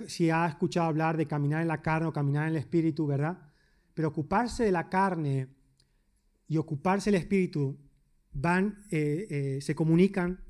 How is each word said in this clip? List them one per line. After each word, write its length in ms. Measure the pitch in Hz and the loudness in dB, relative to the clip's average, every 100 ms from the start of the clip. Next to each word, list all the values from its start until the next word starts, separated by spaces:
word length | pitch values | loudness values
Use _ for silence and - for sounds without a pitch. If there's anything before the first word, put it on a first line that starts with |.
| 226 | -8
si 220 | - 165 | 0 2
ha 160 | 160 170 | 2 0
escuchado 420 | 147 175 175 165 | 0 -2 0 0
hablar 280 | 156 160 160 | 0 0 0
de 100 | 156 | -2
caminar 360 | 151 143 156 | 0 0 0
en 80 | 165 | 0
la 120 | 156 | -2
carne 260 | 160 160 165 | 0 0 0
o 60 | |
caminar 340 | 151 143 147 156 | 0 0 0 0
en 80 | 160 | -2
el 20 | |
espíritu, 500 | 123 170 160 151 151 | 0 0 0 0 -2
¿verdad? 320 | 139 147 185 - _ _ _ _ | 0 -2 -4 -14 _ _ _ _
Pero 160 | - 156 | -4 -4
ocuparse 540 | 156 143 196 240 - | -4 -2 0 0 0
de 80 | 226 | 0
la 180 | 180 165 | 0 0
carne 580 | 185 196 170 151 135 131 - _ _ _ _ _ _ _ _ - | 0 0 0 -2 -2 -4 -12 _ _ _ _ _ _ _ _ -4
y 100 | 151 | -4
ocuparse 540 | 151 143 185 202 208 | -2 -4 0 0 2
del 100 | 202 | 0
espíritu 560 | 139 196 180 151 139 - - _ _ _ _ | 2 0 2 0 -4 -4 -16 _ _ _ _
van, 520 | 139 135 180 202 202 - | -4 0 2 0 -4 -4
eh, 380 | 160 151 151 214 | -2 0 -2 -4
eh, 320 | 147 139 135 | -4 -4 -4
se 140 | 139 147 | -4 0
comunican 640 | 160 165 190 190 175 180 - | 4 6 6 4 -2 -4 -6